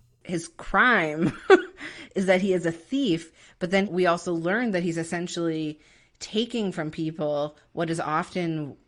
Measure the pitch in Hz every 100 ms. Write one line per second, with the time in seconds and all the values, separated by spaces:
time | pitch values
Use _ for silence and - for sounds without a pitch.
0 | _ _ - 175 - - - 196 240 220
1 | 160 151 165 - - 381 - - - -
2 | - - 190 185 196 180 165 165 - 269
3 | 269 165 - _ - - 180 190 202 175
4 | 180 170 - 165 165 214 247 185 175 165
5 | 165 175 175 - 165 160 156 151 _ _
6 | _ _ - 214 233 240 202 175 151 151
7 | 160 160 151 147 147 - _ - 165 165
8 | 151 156 175 185 170 160 147 -